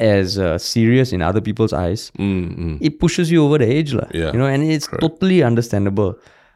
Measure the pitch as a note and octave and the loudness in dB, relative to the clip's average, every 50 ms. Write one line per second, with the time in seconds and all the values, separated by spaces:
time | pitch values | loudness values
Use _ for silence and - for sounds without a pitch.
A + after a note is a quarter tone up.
0 | A2+ G#2+ G2+ G2 F#2+ F#2 G2+ G2 F#2 E2+ D#2+ F2 - - - A#2 A2+ A#2 B2 C3 | 2 2 4 2 2 0 -2 -2 0 0 -2 -2 -4 -2 0 2 2 4 4 4
1 | C3 B2 - F2+ D#2+ F2 F#2+ G#2+ F2 G#2+ G2+ - A2 G#2+ - - F2+ E2+ G2 A#2 | 2 0 0 -2 0 0 0 -2 -2 -2 -2 0 0 0 0 -2 -2 -2 -2 -4
2 | - - - - G2 G2+ F#2+ F#2 F2 F2 F2 E2 E2+ D#2+ D#2 - - D3+ - - | -8 -10 -8 -4 -2 -2 -2 -2 -4 -6 -6 -6 -6 -6 -4 -2 -2 -4 -2 0
3 | F3+ E3 - F3 E3+ D#3+ E3+ D#3+ D3 C#3+ D3+ D3 A#2+ A2 C3 D#3 D#3+ C#3+ B2+ G#2 | -2 0 0 0 0 2 4 4 4 4 4 2 2 2 2 0 -2 -2 -2 -4
4 | - - - E2+ E2 D2+ - A#2 C3+ C#3 C3+ C#3 D#3 D#3+ D#3 D3 - - - - | -4 -4 -4 -4 -2 -2 0 0 0 0 0 0 0 0 -2 -2 -4 -6 -4 -2
5 | D#3+ D#3 D#3+ - F#3+ F#3+ F#3 F3 C#3 A#2+ A#2 A#2+ A#2+ - G#2+ G2+ G2+ G2+ G2 G#2+ | -2 -2 -2 0 0 2 4 4 4 4 2 0 0 0 0 0 0 0 0 0
6 | G2+ F#2 - - _ _ _ _ _ _ _ | 0 -2 -2 -6 _ _ _ _ _ _ _